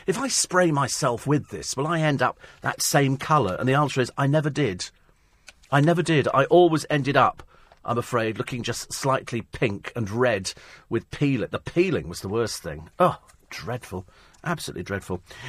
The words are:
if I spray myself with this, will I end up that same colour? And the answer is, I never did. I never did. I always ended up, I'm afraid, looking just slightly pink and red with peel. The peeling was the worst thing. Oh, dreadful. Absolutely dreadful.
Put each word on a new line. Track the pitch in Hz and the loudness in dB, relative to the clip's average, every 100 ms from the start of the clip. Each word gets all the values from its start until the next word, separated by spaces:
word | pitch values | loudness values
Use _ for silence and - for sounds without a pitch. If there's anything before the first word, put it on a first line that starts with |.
| - | -4
if | 190 | -4
I | 269 | -2
spray | - - 180 180 | -2 0 2 4
myself | 143 135 - 139 117 - | 2 0 0 -2 0 0
with | 147 101 | 0 0
this, | 95 - - | -10 -8 -4
will | 151 | -2
I | 165 | 0
end | 156 135 | 2 2
up | 123 - - - | 0 -2 -16 -10
that | - - | -6 -2
same | - 151 139 135 | 2 2 2 0
colour? | - 156 104 90 | 2 2 2 0
And | 127 | 2
the | |
answer | 139 147 135 | 2 2 0
is, | 120 - | -2 0
I | 139 | 2
never | 151 151 | 2 2
did. | 139 135 90 - _ _ _ _ _ _ - - | 0 -2 -2 -8 _ _ _ _ _ _ -20 -2
I | 139 | 2
never | 147 170 | 4 4
did. | 165 156 - | 2 2 2
I | - | 2
always | 139 175 175 160 - | 6 8 6 4 0
ended | 151 139 135 | -2 2 4
up, | 113 - - _ _ _ | 4 2 -12 _ _ _
I'm | - 117 | -4 -4
afraid, | - 120 110 107 | -2 -2 -2 -4
looking | 127 123 | -6 -6
just | 117 113 - | -6 -8 -8
slightly | - 139 131 - 120 | -6 -2 -2 -2 -8
pink | - - 131 101 - - | -8 -4 -2 -2 -8 -6
and | 104 | -4
red | 113 127 104 95 - - - - | 0 2 0 -4 -10 -16 -20 -6
with | 113 - | -6 -4
peel. | - 143 131 87 | -2 0 0 -2
The | - | -6
peeling | - - 190 123 80 | -4 0 0 0 -4
was | 85 | -10
the | 98 | -6
worst | 110 110 - | -2 -4 -6
thing. | 85 76 78 - | -10 -12 -10 0
Oh, | 170 - _ _ - | 0 0 _ _ -18
dreadful. | - - 123 - 90 92 - - _ | -14 -8 -10 -8 -12 -12 -20 -20 _
Absolutely | 156 165 - - | -8 -6 -8 -10
dreadful. | 185 196 - 92 - - | -6 -6 -6 -10 -10 -18